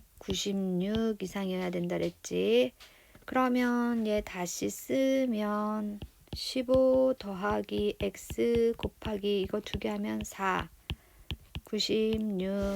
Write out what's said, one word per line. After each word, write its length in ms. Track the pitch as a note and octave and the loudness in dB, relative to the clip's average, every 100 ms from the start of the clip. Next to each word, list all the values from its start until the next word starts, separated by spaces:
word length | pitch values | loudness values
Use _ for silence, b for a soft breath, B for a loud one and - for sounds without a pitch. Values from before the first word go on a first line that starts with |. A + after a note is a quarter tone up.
| - - | -18 -14
구십육 1040 | - F#3 G3+ G3 F#3+ F3+ F#3+ A3 A3+ G#3+ | -6 -4 -2 0 0 0 0 2 0 0
이상이어야 480 | F#3 G3+ F#3+ F#3 F3+ | -4 -4 -2 -2 -2
된다 280 | F3+ F3 F3 | -2 -2 0
그랬지. 720 | F3 - - F3+ G3 A#3 B3+ - B B B B - | -2 -4 -6 0 4 4 2 -2 B B B B -4
그러면 800 | C4 B3+ B3 B3 A#3+ A#3+ A#3 G#3+ | 2 2 4 2 2 2 0 0
얘 160 | G#3 | 0
다시 480 | - F#3 F3 - G3 | -2 -6 -6 -2 -4
쓰면 1300 | G3+ - C4 C4+ C4+ C4 G#3+ G#3 G#3 G#3 G#3+ G#3 G#3 - _ - | -4 -2 2 4 2 2 0 0 0 -2 -2 -4 -8 -12 _ -12
십오 800 | - - C4 B3 C4 C4 C4 C4 C4 | -10 -6 -2 4 6 6 6 4 2
더하기 800 | G3+ F#3+ G3+ G#3+ G3+ G#3 G#3 - | -4 -2 0 0 -2 -2 -2 0
X 760 | G3+ - - - A#3 A#3 A#3 A#3 | -4 -4 -8 0 2 4 2 0
곱하기 640 | - - - G#3 G3+ G3+ | -6 -6 -6 -2 0 0
이거 180 | F#3+ G#3+ | 0 -4
두 180 | - G3 | -4 -6
개 120 | A3 | -4
하면 320 | G#3 G#3+ A3 | -4 -2 -4
사, 460 | G#3 - G3 F#3 E3 - B B B B B - - - | -6 -4 0 0 -2 -10 B B B B B -12 -10 -12
구십육. 840 | - G#3+ - A3 A3 A3 G#3+ F#3+ F#3+ G3+ G3 | -6 -4 0 2 2 0 0 -2 -2 0 0